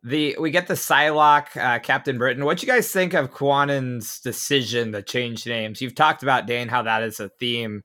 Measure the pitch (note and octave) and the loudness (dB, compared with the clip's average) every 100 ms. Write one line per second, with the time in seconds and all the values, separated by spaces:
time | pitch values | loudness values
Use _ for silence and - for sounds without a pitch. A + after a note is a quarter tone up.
0 | A#2 D3+ D3 - D#3 D#3+ F3+ E3+ - C#3+ | -2 -2 0 0 0 0 -2 -6 2 4
1 | D3+ D3+ D3+ D3 C#3+ B2+ B2 A#2 - C3+ | 4 6 6 6 2 -4 0 0 0 -2
2 | C#3+ B2+ B2+ B2+ C#3+ F3 - B3+ - F#3+ | 0 0 0 0 -2 -2 2 2 2 0
3 | F3+ E3+ C3 - C#3 C#3 C#3+ C#3 B2+ B2 | 0 0 -2 -2 2 2 2 0 -2 -6
4 | G2+ - C3 A#2 - C#3+ A2+ A#2+ A#2 G#2 | -8 -10 -8 -6 0 0 2 -2 -2 -4
5 | G#2 B2+ A#2+ A2+ A#2+ A#2 A2 A2 C3 - | -4 -4 -4 -6 -6 -4 -6 -6 -10 2
6 | D3+ D3+ C3+ B2+ G#2+ A#2+ A#2+ B2 A2+ A2 | 2 2 0 0 0 -4 -2 -2 0 -2
7 | A2+ G#2+ G2+ _ B2 A#2+ A2+ G#2 | -2 -6 -12 _ -4 -4 -4 -8